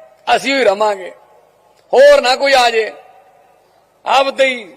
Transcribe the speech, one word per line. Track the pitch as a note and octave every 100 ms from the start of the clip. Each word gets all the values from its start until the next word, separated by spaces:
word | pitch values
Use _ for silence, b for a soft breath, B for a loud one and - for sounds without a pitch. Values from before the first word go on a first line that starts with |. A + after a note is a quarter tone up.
| - _ - A#3+
ਅਸੀਂ | G3+
ਹੀ | C#4
ਰਵਾਂਗੇ, | A#3 G3 G#3+ G3 F3+ - _ _ _ _ _ _ _
ਹੋਰ | A3 C#4+ C#4+
ਨਾ | B3 C4
ਕੋਈ | C#4
ਆ | C4+ A#3+
ਜੇ। | A3+ G#3 - - - _ _ _ _ _ _ _ _ -
ਆਪਦੇ | A#3+ C4+ A3 C4+
ਹੀ, | B3 G3